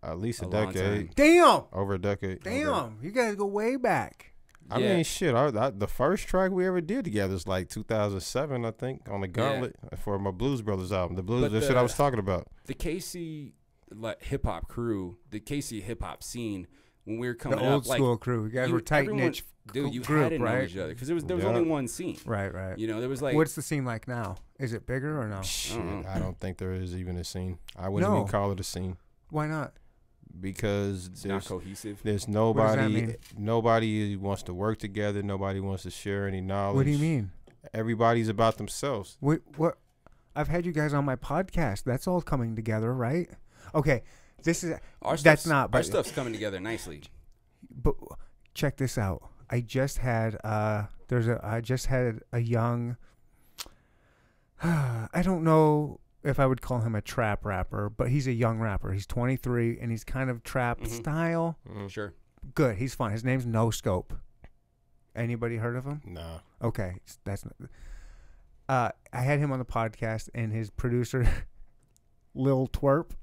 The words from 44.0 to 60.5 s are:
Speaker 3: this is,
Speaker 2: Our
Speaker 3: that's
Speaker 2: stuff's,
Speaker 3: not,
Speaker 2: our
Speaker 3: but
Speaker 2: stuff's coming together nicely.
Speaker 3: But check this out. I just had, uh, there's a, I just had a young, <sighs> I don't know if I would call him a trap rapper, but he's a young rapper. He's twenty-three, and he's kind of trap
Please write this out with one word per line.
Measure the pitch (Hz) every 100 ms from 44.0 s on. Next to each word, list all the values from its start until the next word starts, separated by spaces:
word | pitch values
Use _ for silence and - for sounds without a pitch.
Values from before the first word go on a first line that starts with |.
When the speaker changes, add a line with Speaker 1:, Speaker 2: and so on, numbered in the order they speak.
| - - - -
Speaker 3:
this | 165 170
is, | 170 160 - -
Speaker 2:
Our | -
Speaker 3:
that's | 147
Speaker 2:
stuff's, | 151 151 165
Speaker 3:
not, | 143
Speaker 2:
our | 120
Speaker 3:
but | 127 120
Speaker 2:
stuff's | 185 -
coming | - 127
together | 107 107 95
nicely. | 101 113 - 73 - - - - _ _ -
Speaker 3:
But | 135 120 - - - - - -
check | - 143 -
this | 131 -
out. | 98 90 - - -
I | 120
just | 117 127 139 -
had, | 127 113 113 107
uh, | 110 107 107 107 101 - -
there's | 123 113
a, | 113
I | - 113
just | 113 127 -
had | 131 123 110 -
a | 120
young, | 117 117 117 120 120 123
<sighs> | - _ - _ _ - - - _ _ _ _ _ _ _ _
I | 165 160 135 117 110 -
don't | 180 180
know | 160 160 156 151 147 - _ _
if | 147 135
I | 135
would | 131
call | - 123
him | 117 107
a |
trap | - - 110 101 104
rapper, | 95 90 104 104
but | 107 127
he's | 139 131
a |
young | 117 117 113
rapper. | 113 95 101
He's | 95 -
twenty-three, | - 120 131 123 120 117 117
and | 117
he's | 113
kind | - 131 131
of | 120
trap | -